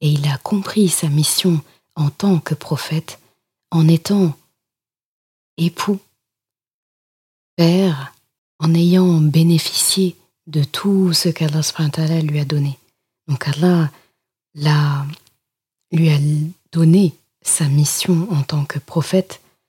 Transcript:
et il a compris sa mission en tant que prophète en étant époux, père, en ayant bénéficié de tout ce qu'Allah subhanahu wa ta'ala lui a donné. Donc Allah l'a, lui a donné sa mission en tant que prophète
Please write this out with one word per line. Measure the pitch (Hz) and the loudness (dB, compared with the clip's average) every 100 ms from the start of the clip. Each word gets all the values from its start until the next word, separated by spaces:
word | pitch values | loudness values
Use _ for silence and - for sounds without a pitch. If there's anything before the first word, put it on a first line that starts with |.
et | 151 | -2
il | 147 147 | 0 0
a | 135 | -4
compris | - 208 190 - 196 | -4 -4 -2 0 0
sa | - 160 | 0 0
mission | 147 147 - 185 160 - _ _ | 0 0 0 0 -2 -4 _ _
en | - 147 | -4 -4
tant | - 202 180 | -2 0 0
que | - | -2
prophète | 151 - 143 - 156 - - _ _ _ _ _ | -8 -6 -8 -4 -6 -6 -18 _ _ _ _ _
en | 165 160 | 2 4
étant | 165 - 202 180 143 _ _ _ _ _ _ _ _ _ _ _ - | 2 2 0 0 -2 _ _ _ _ _ _ _ _ _ _ _ -4
époux, | 170 - - 196 - _ _ _ _ _ _ _ _ _ _ _ _ _ _ - | -4 -2 -4 -4 -6 _ _ _ _ _ _ _ _ _ _ _ _ _ _ 0
père, | 165 180 190 147 135 - _ _ _ _ | 2 4 0 -2 -8 -20 _ _ _ _
en | 156 | 0
ayant | 165 170 185 185 165 | 2 4 4 4 4
bénéficié | 151 156 170 165 - - - - 185 170 _ _ - | 2 4 4 2 0 -4 -2 0 -2 -4 _ _ -8
de | 151 | -4
tout | 143 - 196 196 185 | -4 -4 -2 2 2
ce | 160 180 | 0 -2
qu'Allah | 160 156 151 | -2 -2 -2
subhanahu | 151 - 156 | -4 -2 -4
wa | 147 156 | -2 -2
ta'ala | 165 | -2
lui | 156 147 | -2 -2
a | |
donné. | 139 147 143 135 _ _ _ _ - | -2 -2 -2 -4 _ _ _ _ -8
Donc | 139 - | -6 -4
Allah | 139 180 175 156 - _ _ _ _ _ | 0 2 2 0 -4 _ _ _ _ _
l'a, | 151 151 151 147 143 139 156 _ _ _ _ _ _ _ | -4 0 2 0 -2 -8 -12 _ _ _ _ _ _ _
lui | 165 160 | 0 2
a | 147 147 151 156 180 _ | 2 0 -2 -4 -8 _
donné | 165 165 175 185 - _ _ | 0 4 6 4 -2 _ _
sa | - - 151 | -6 -2 0
mission | 143 147 - - 170 190 | 2 0 -2 0 0 0
en | 156 | -2
tant | 139 151 | -2 -4
que | 143 143 | -4 -8
prophète | - 165 143 185 185 - _ _ | -6 -6 -2 -2 -2 -10 _ _